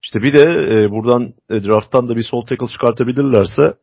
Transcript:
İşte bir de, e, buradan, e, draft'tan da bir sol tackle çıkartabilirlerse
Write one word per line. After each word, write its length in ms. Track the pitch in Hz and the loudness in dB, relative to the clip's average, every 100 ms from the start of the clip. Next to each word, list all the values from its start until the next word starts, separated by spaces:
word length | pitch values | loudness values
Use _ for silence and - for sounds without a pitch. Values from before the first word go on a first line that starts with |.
İşte 200 | - 113 | -8 -4
bir 100 | 123 | 0
de, 100 | 143 | 4
e, 480 | 151 170 156 110 104 | 4 2 0 2 0
buradan, 440 | 104 113 123 120 - _ | 0 0 0 0 -12 _
e, 140 | 110 | -6
draft'tan 440 | 98 107 - 131 123 | 0 0 2 -2 -2
da 80 | 117 | -4
bir 60 | |
sol 240 | 117 120 117 | -4 -6 -6
tackle 220 | 123 120 | -6 -6
çıkartabilirlerse 1040 | - 120 120 120 127 139 117 95 - 151 - | -2 -2 0 -2 -2 0 2 0 0 0 0